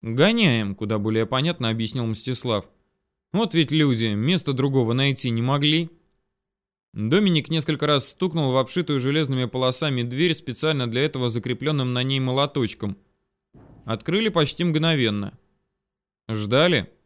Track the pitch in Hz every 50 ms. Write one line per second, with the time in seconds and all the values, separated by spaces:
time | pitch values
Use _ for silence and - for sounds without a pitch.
0 | - 113 113 123 147 196 226 233 226 175 123 113 110 101 98 - 110 104 110 107
1 | 101 110 110 110 113 110 131 127 135 165 170 175 127 113 113 113 113 107 - 127
2 | 120 113 110 107 - - 127 - - 127 113 101 92 - _ _ _ _ _ _
3 | _ _ _ _ _ _ - 185 233 - - 165 160 127 147 156 151 143 127 113
4 | 113 113 104 101 110 139 185 185 - - 139 123 131 143 135 135 123 110 120 127
5 | 135 139 135 131 - 127 113 113 117 127 135 143 143 147 156 160 170 165 - _
6 | _ _ _ _ _ _ _ _ _ _ _ _ _ _ _ _ _ _ _ 104
7 | 104 113 135 196 214 196 175 156 - - 156 160 143 - 156 143 - 147 151 139
8 | 131 - - _ - 185 156 165 151 131 127 131 131 127 - 175 175 143 147 139
9 | 123 131 143 156 156 131 131 131 127 117 - 127 127 127 127 - - 151 135 123
10 | 120 120 123 131 165 180 165 - - - 123 - - 156 156 139 127 117 113 123
11 | 139 156 156 135 127 120 110 120 104 123 127 - 127 143 156 143 131 127 123 123
12 | 123 131 135 135 131 127 127 135 139 143 - 147 127 104 - - - 104 98 -
13 | _ _ _ _ _ _ _ _ _ _ _ - - - - - - - 110 107
14 | - - 165 202 226 220 - 170 151 131 - - 175 175 160 156 151 165 165 147
15 | 127 110 104 104 101 95 - - _ _ _ _ _ _ _ _ _ _ _ _
16 | _ _ _ _ _ _ 110 107 107 101 110 131 156 180 175 127 90 - _ _
17 | _